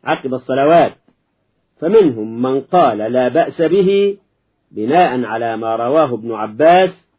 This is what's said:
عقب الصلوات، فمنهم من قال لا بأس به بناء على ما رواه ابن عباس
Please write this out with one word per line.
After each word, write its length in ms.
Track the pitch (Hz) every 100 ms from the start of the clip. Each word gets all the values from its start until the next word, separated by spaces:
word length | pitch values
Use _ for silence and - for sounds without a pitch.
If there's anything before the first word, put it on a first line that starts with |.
عقب 300 | - 160 139
الصلوات، 580 | 127 - 131 143 165 120 - _ _ _ _ _ _ _ _
فمنهم 640 | 160 220 170 113 110 113
من 180 | 127 135
قال 380 | 131 180 143 104
لا 300 | 110 127 123
بأس 340 | 139 - -
به 540 | 117 190 185 202 202 202 _ _ _ _ _
بناء 520 | 104 110 160 131 127
على 320 | 117 113 117 110
ما 200 | 113 113
رواه 380 | 120 156 147
ابن 180 | 117 117
عباس 760 | 107 107 110 156 180 185 - _